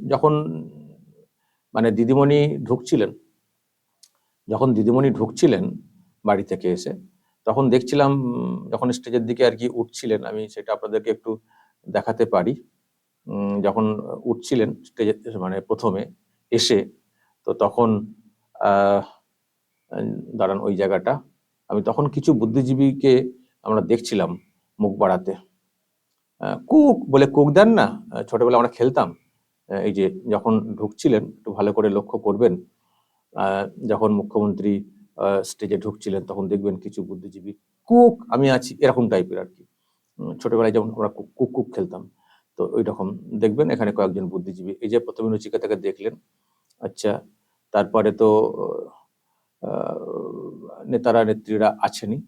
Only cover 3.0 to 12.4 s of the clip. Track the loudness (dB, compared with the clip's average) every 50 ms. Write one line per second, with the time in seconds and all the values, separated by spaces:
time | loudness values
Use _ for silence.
3 | 2 0 -2 -10 _ _ _ _ _ _ _ _ _ _ _ _ _ _ _ _
4 | -20 _ _ _ _ _ _ _ -8 -6 -2 0 2 2 4 4 4 4 4 4
5 | 4 2 2 0 -2 -4 0 2 4 4 4 2 0 -4 -6 -10 -16 _ _ _
6 | _ _ _ _ -2 0 0 0 0 -4 -6 -4 -2 -2 -2 -2 -4 -8 -10 -10
7 | -14 -20 _ _ _ _ _ _ -4 -2 0 2 2 4 4 2 2 2 2 2
8 | 2 2 2 0 -2 -4 -4 -4 -6 -6 -6 -8 -8 -8 -6 -4 -2 -2 -4 -4
9 | -6 -2 -2 -2 -2 -2 0 2 2 2 2 0 -6 -6 -4 -4 -6 -6 -8 -8
10 | -4 -2 -2 -2 -2 -6 -8 -8 -10 -10 -12 -12 -6 -6 -6 -6 -4 -4 -4 -4
11 | -2 -2 -4 -4 -4 -8 -8 -8 _ _ _ _ _ _ _ _ -12 -4 -4 -4
12 | -2 -2 0 0 0 2 2 2